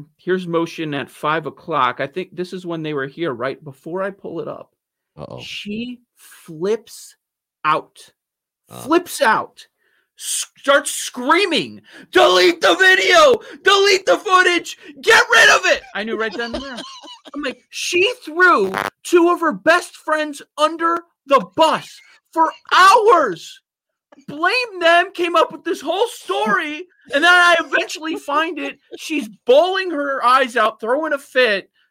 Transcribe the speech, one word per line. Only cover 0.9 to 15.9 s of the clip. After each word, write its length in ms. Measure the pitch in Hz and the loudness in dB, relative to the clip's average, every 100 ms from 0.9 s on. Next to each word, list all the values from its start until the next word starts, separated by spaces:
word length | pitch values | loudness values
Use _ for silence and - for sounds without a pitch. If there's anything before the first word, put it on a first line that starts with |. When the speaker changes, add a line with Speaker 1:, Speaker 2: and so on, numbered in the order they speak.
Speaker 1:
at 160 | 143 127 | -8 -10
five 360 | - 151 160 151 | -8 -4 -4 -6
o'clock." 540 | - - 147 127 123 | -12 -6 -2 -2 -2
I 80 | 139 | -8
think 280 | 185 185 165 | -8 -12 -10
this 180 | 180 | -12
is 120 | 185 180 | -10 -10
when 180 | 165 | -10
they 100 | 156 | -6
were 140 | 143 135 | -6 -8
here, 260 | 147 165 | -8 -8
right 280 | 117 131 - | -6 -8 -8
before 380 | 151 - 160 180 | -16 -18 -12 -8
I 80 | 196 | -8
pull 280 | 196 175 165 | -10 -14 -12
it 60 | - | -12
up. 260 | - - _ _ _ _ - | -14 -18 _ _ _ _ -18
Speaker 2:
Uh-oh. 240 | - - | -16 -16
Speaker 1:
She 600 | 123 - 202 214 247 240 _ _ | -14 -14 -12 -10 -12 -14 _ _
flips 1000 | - - - 156 190 226 - - - _ _ _ _ _ 156 | -20 -20 -18 -6 -4 -4 -8 -20 -20 _ _ _ _ _ -2
out. 460 | 156 - _ - _ _ _ _ _ _ | -2 -4 _ -20 _ _ _ _ _ _
Speaker 2:
Uh. 120 | 62 | -10
Speaker 1:
Flips 400 | 247 339 349 - | 0 0 0 -2
out. 460 | 247 170 - _ - _ _ _ _ - | 0 0 -4 _ -20 _ _ _ _ -16
S-, 260 | - - - _ | -10 -8 -10 _
starts 340 | 269 285 294 | 0 0 0
screaming, 880 | - - 254 247 339 392 269 120 104 _ - - | -8 -10 -6 0 2 2 -2 -6 -12 _ -20 -2
"Delete 500 | 349 359 359 359 - | 2 4 4 2 2
the 140 | 370 339 | 0 4
video! 600 | 370 381 381 349 294 233 - 294 | 4 4 4 6 6 4 -2 -4
Delete 420 | 370 392 403 370 - | 2 4 4 2 2
the 120 | 508 | 0
footage! 600 | - 370 349 349 - - - 285 | 2 2 4 0 -4 -16 -20 -4
Get 220 | 370 453 - | 2 4 4
rid 180 | 453 - | 4 4
of 120 | - 370 | 4 2
it!" 160 | 269 - | -2 -4